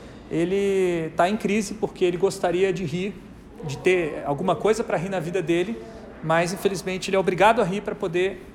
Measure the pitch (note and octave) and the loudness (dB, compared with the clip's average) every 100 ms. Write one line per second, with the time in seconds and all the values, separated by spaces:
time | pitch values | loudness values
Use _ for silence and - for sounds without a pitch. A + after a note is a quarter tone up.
0 | - - - D#3 F3 G3 G3+ G3 F#3 E3+ | -18 -18 -6 -2 0 2 2 2 2 0
1 | D#3+ D#3+ F3 G#3+ G3 G#3+ G#3 - - - | -2 2 2 2 0 0 -2 -4 -6 0
2 | F3+ F3 G3 F#3+ F3+ F3 G3 F3 E3+ F3 | 0 2 0 2 0 2 2 0 -2 -4
3 | G3+ - - - - - D3+ C3+ F3+ F#3 | -4 -8 -16 -18 -20 -12 -10 -2 2 2
4 | D#3 D3+ - D3 F#3 F3 G3 A3+ A3+ F#3+ | 0 -4 -4 -2 0 2 2 2 0 -2
5 | F#3 F#3 D#3 F#3 D#3+ E3+ F3+ A3+ - - | -2 -4 -2 -2 2 0 0 -4 -10 -16
6 | - - D#3 E3 F3 G3 G3+ F#3+ F#3+ F#3 | -16 -6 0 2 2 0 0 0 -4 -4
7 | F#3+ F#3+ F#3 F3 G#3 A#3 F3+ G3+ - - | 0 2 4 6 6 6 2 0 -4 -4
8 | F#3+ F3 F#3+ F#3+ - | -2 0 0 -2 -12